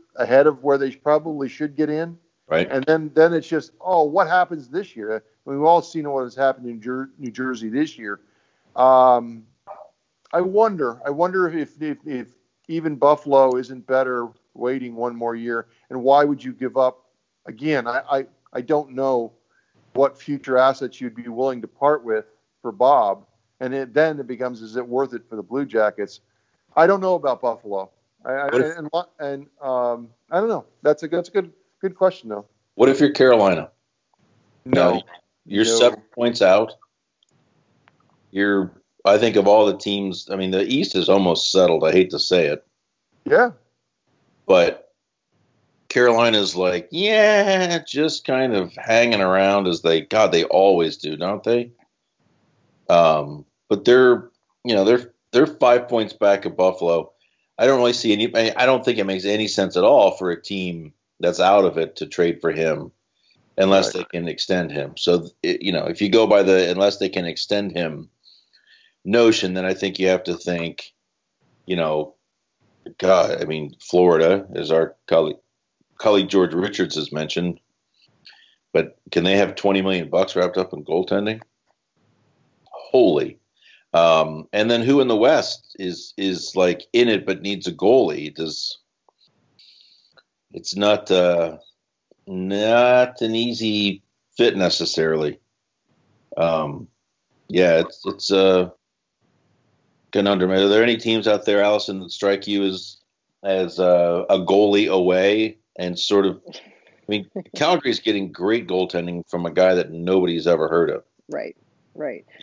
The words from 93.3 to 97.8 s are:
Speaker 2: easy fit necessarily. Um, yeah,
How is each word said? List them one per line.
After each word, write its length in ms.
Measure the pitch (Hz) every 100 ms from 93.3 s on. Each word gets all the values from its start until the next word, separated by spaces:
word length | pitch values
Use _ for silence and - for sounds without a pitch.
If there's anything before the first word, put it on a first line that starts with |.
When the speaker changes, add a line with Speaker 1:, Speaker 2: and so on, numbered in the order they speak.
Speaker 2:
easy 680 | 113 120 113 110 107 101 95 _ _ _ -
fit 200 | 117 98
necessarily. 840 | 87 - 85 82 80 78 76 73 _ _ _ _ _ _ _ _ _ -
Um, 520 | 82 80 73 71 - _ _ _ _ _ -
yeah, 320 | 92 90 82